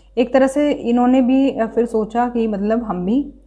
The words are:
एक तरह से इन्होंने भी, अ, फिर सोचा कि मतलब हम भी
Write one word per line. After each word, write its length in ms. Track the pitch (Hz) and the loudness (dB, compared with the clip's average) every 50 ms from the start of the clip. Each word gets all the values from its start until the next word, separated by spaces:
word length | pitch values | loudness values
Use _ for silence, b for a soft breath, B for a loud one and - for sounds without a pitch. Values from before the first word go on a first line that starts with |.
| b b b 226 | b b b -2
एक 140 | 262 247 | -2 2
तरह 140 | - 262 262 | 2 2 2
से 260 | 269 269 294 294 294 | 2 2 0 0 0
इन्होंने 500 | 277 - - 226 240 247 247 247 254 269 | -2 -2 -2 0 0 2 4 4 4 4
भी, 280 | 247 233 262 269 269 269 | 4 4 4 2 2 2
अ, 160 | - - 226 | 0 -2 -4
फिर 200 | 220 - 233 233 | -2 -2 -2 -2
सोचा 420 | 233 233 220 214 214 - 233 240 247 | 0 0 -2 -4 -2 -2 -2 -2 -2
कि 180 | 240 233 226 | -2 -2 -2
मतलब 360 | 220 208 190 202 208 220 240 | -2 -2 -2 -2 -2 -2 -2
हम 240 | 233 214 185 180 180 | -2 -4 -6 -4 -2
भी 280 | 190 233 277 285 - - - - | 0 0 0 -2 -4 -10 -20 -20